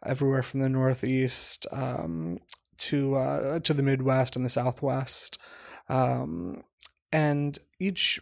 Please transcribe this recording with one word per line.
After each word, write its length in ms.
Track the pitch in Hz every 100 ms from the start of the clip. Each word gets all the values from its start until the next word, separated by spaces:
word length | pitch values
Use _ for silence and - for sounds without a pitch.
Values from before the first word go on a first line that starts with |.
| -
everywhere 380 | 135 139 135
from 160 | 123 135
the 100 | 131
Northeast, 960 | 131 131 127 127 131 131 - - - -
um, 680 | - 131 123 - 160 160 - - - _ -
to, 380 | - 147 139 135
uh, 440 | 135 143 135 165
to 140 | 160
the 80 | 147
Midwest 540 | 139 135 131 131 127 -
and 100 | 127
the 60 |
Southwest. 880 | 127 123 123 139 131 127 - - - - - - - -
Um, 720 | 131 127 127 139 85 90 - - _ - - _
and 460 | 156 151 147 143 143 - _
each 420 | 190 180 - -